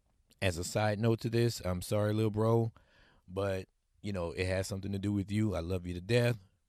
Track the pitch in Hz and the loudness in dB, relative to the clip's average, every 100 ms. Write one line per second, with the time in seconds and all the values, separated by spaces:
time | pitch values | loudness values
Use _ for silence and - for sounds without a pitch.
0 | _ _ _ - 98 85 90 110 107 104 | _ _ _ -2 0 0 -2 0 2 2
1 | 113 113 120 117 117 - 92 90 - 107 | 2 2 0 2 2 0 -2 -4 0 0
2 | 104 107 110 104 110 117 113 - _ _ | 2 2 0 2 2 4 2 -4 _ _
3 | _ _ - 92 98 95 92 _ _ _ | _ _ -10 -4 -2 -2 -6 _ _ _
4 | 101 95 85 - 92 95 95 95 98 98 | -6 -4 -4 -2 0 0 -2 -4 -4 -4
5 | 98 101 95 101 107 90 82 92 87 87 | 0 0 0 0 0 0 -2 -4 -4 -6
6 | 92 120 120 117 - _ | 0 2 2 0 -6 _